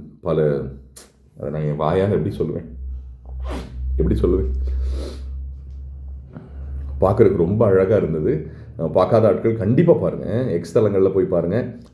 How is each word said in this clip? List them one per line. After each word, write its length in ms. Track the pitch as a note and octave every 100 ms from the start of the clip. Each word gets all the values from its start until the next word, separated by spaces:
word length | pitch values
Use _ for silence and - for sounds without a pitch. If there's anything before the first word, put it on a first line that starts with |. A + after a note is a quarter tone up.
| - -
பல, 380 | E2 D#2+ D2+ C#2 C2 - - - - _ _ -
அதை 120 | C#2
நான் 100 | D#2
என் 180 | D2+ D2
வாயால 300 | D#2 F#2 G2+
எப்படி 260 | F#2 G2+ -
சொல்லுவேன், 280 | D#2+ E2+ - - - - - - - - - - - - - -
எப்படி 240 | D#2+ -
சொல்லுவேன்? 300 | F2 F#2 - - - - - - - - - - - - - - - - - - - - - - - - - -
பார்க்கறதுக்கு 360 | F#2 A2 G#2 -
ரொம்ப 300 | E2+ G#2 A2
அழகா 300 | F#2+ F#2+ G#2
இருந்தது. 500 | E2 D#2+ F2 D3+ - - - -
அ, 60 | D#2+
பார்க்காத 420 | F#2 F#2 A2 G#2+
ஆட்கள் 280 | F#2 A2+ A2
கண்டிப்பா 360 | F#2+ - E3
பாருங்க. 520 | - F2 C#2 D2 A2+
எக்ஸ் 340 | B2+ E2+ - A#2+
தளங்கள்ல 360 | G#2+ G2 F#2+
போய் 100 | F#2+
பாருங்க. 520 | F2 F2 E2+ A2 - - -